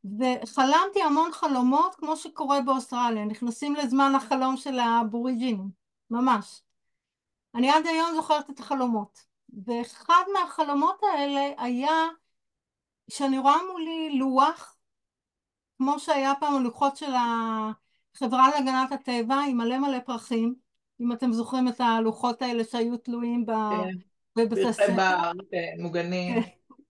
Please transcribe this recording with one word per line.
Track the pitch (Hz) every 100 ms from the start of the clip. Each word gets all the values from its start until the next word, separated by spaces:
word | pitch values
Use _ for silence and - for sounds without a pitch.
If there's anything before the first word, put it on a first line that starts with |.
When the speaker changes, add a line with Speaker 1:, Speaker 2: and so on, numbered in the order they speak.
Speaker 1:
וחלמתי | 196 208 254 247 233 - 262 311 392 403
המון | 320 294 330
חלומות, | 320 320 262 247 277 370
כמו | 370 311 311
שקורה | 320 - 277 285
באוסטרליה, | 262 269 262 247 240 226
נכנסים | 214 214 240 226 294
לזמן | 294 277 262 277
החלום | 269 - 262 262 262
של | 285 254
האבוריג'ינים, | 233 233 226 233 254 240 254 208 196 - _ _ _
ממש. | 226 247 208 - - _ _ _ _ _ _ _ _ _
אני | 240 262
עד | 311 320
היום | 320 330
זוכרת | 320 311 302 285
את | 277
החלומות, | 233 277 254 226 202 - _ _ _ 208 196
ואחד | 233 233 - - 349 370
מהחלומות | 392 349 - 302 285 320 381 415
האלה | 311 285 277 285 285
היה | 247 247 285 320 320 330 _ _ _ _ _ _ _ _ -
שאני | - 269 269
רואה | 269 320 370
מולי | 370 320 330 311 277
לוח, | 269 262 294 339 - _ _ _ _ _ _ _ _ _ _ _
כמו | 262 294
שהיה | - 285 269 277
פעם | 294
הלוחות | 285 247 240 277 277
של | 302
החברה | 254 233 226 226 220 214 220 _ _ _ - 254 254 262
להגנת | 294 262 262 262
הטבע, | 277 - 240 226 277 285
עם | 240
מלא | 233 262
מלא | 277 254
פרחים, | 254 220 - 233 226 254 _ _ _ _
אם | 240
אתם | 233 254
זוכרים | 226 233 262 254
את | 240
הלוחות | 233 226 226 220 247 233
האלה | 254 233
שהיו | 226 240 233 240
תלויים | 247 240 233 240 220
ב-, |
Speaker 2:
כן. | 220 214 208 185 185 - _ _ 226
Speaker 1:
בבתי | 226 214
Speaker 2:
פרחי | 196
Speaker 1:
ספר. | 214 202 190
Speaker 2:
בר, | 190 - 170 180 196
כן, | 180 170 165
מוגנים. | 170 170 170 180 180 233
Speaker 1:
כן, | 226 _ _ -